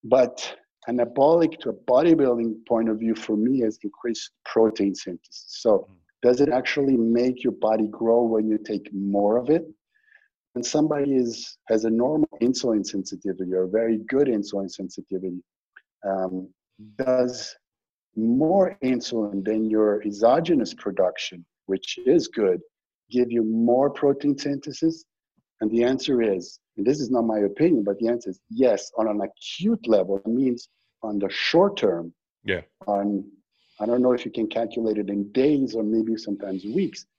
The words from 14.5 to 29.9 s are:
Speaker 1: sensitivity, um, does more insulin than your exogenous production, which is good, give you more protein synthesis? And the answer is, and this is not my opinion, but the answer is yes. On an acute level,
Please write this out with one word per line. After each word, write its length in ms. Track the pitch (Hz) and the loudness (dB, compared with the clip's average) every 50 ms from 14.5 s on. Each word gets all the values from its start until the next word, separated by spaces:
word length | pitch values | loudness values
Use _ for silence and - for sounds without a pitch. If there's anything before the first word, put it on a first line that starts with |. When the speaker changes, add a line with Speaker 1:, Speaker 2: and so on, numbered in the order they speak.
| - 98 98 90 | -6 -6 -6 -6
Speaker 1:
sensitivity, 720 | - - 95 92 - - 95 _ 98 90 95 92 87 90 - _ _ _ _ _ _ - _ _ _ _ - | -8 -12 -12 -12 -12 -16 -12 _ -8 -6 -6 -6 -8 -10 -14 _ _ _ _ _ _ -20 _ _ _ _ -6
um, 420 | 98 95 95 92 92 92 92 92 - _ _ _ _ _ _ 107 107 104 - | -4 -4 -2 -4 -4 -6 -8 -10 -12 _ _ _ _ _ _ -20 -18 -8 -4
does 560 | 131 127 127 127 127 123 123 - - - - _ _ _ _ _ _ _ _ _ _ _ _ | 0 0 2 2 2 0 -2 -8 -12 -14 -16 _ _ _ _ _ _ _ _ _ _ _ _
more 600 | 110 110 113 120 131 156 160 185 196 185 180 - _ | -2 0 2 2 4 4 4 4 4 2 2 0 _
insulin 640 | 131 127 127 117 - - 123 113 107 104 101 98 95 | -2 0 0 0 -2 -4 -4 -4 -4 -2 -4 -4 -2
than 260 | 107 110 110 110 110 | -2 -2 0 0 0
your 320 | 107 107 107 104 101 101 | 2 4 4 4 2 0
exogenous 720 | 104 104 101 101 110 117 131 160 165 170 170 135 110 - - | -4 -6 -2 2 4 4 4 4 2 2 2 2 2 -2 -6
production, 680 | - - 104 95 98 92 90 - - - - 92 87 85 _ _ _ _ | -8 -8 -6 0 0 0 0 0 -4 -10 -10 -10 -14 -20 _ _ _ _
which 320 | - 95 95 - - - - - | -4 -4 -4 -4 -8 -10 -2 2
is 220 | 127 160 170 120 - | 2 4 4 2 0
good, 320 | - 120 107 92 90 90 - _ _ _ _ _ _ _ _ _ | -2 0 2 2 0 0 -4 _ _ _ _ _ _ _ _ _
give 200 | 107 123 123 120 | 0 0 0 0
you 120 | 117 117 | 0 0
more 460 | 110 110 113 113 117 120 120 127 139 143 | 0 0 0 2 2 4 4 4 2 0
protein 460 | 143 - 147 143 139 139 147 143 139 | 0 0 0 0 0 2 0 -2 -2
synthesis? 680 | 135 - 143 143 135 - 151 131 - 160 160 160 - - _ _ _ _ _ _ _ _ _ _ _ | -2 -4 -6 -6 -6 -8 -12 -6 -2 -2 -2 -2 -4 -16 _ _ _ _ _ _ _ _ _ _ _
And 100 | 110 107 | -4 -2
the 140 | 110 117 120 | 0 2 2
answer 360 | 123 131 131 - - 135 120 | 2 0 0 0 0 0 2
is, 380 | 113 107 98 92 87 - - _ _ _ _ | 2 2 0 -2 -4 -12 -20 _ _ _ _
and 100 | 110 101 | -2 0
this 140 | 120 147 151 | 0 0 0
is 100 | 131 110 | -2 -2
not 120 | 127 117 | 0 0
my 180 | 117 113 110 107 | 0 0 0 0
opinion, 420 | 101 98 101 - 151 175 165 117 101 | 0 -2 0 2 2 2 2 2 0
but 140 | 101 98 98 | -2 -2 -2
the 100 | 113 113 | -2 -2
answer 220 | 120 120 - 101 | -2 -2 -6 -10
is 100 | 90 _ _ _ | -12 _ _ _
yes. 400 | 110 117 131 123 107 98 - - - 113 | -2 2 2 2 2 0 -4 -8 -4 -4
On 80 | 107 110 | -2 -2
an 120 | 104 104 | -2 -4
acute 640 | 98 95 - _ - - - - 170 214 233 - - | -4 -6 -10 _ -16 -14 -10 -4 -2 -2 -2 -2 0
level, 320 | 117 | 2